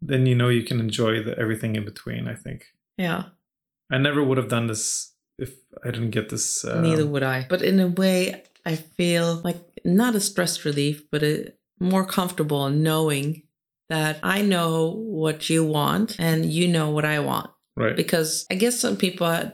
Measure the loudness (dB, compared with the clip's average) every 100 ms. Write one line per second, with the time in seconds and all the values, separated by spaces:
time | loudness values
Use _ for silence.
0 | -2 2 4 4 4 2 0 -2 -2 0
1 | 0 0 -2 -4 -2 -2 -2 -4 -6 -10
2 | -10 -8 -8 -10 -12 -14 -16 _ _ -6
3 | -4 -4 -6 _ _ _ _ _ -4 0
4 | 2 2 2 0 0 0 -2 -4 -4 -6
5 | -8 _ _ -14 -14 -14 _ -12 -8 -4
6 | -2 -2 -4 -4 -4 -4 -4 0 2 2
7 | 2 0 0 -2 -2 0 4 4 4 2
8 | 2 2 0 -4 -16 _ -6 -6 -6 -2
9 | 2 2 2 0 -4 -6 -10 -6 2 4
10 | 4 0 -2 -2 -2 -2 -2 0 0 -2
11 | -4 0 0 0 -6 -16 _ -4 0 0
12 | 0 0 -2 0 0 0 2 2 2 2
13 | 2 0 -2 -6 -12 _ _ _ -6 -2
14 | -2 0 0 2 2 2 2 2 0 -2
15 | -6 -2 -2 -2 0 2 2 2 2 2
16 | 0 0 0 2 0 0 2 2 2 0
17 | 0 0 0 -2 -6 _ _ -4 -2 0
18 | 2 2 0 -4 -4 0 0 0 -2 0
19 | 0 0 -2 -2 -4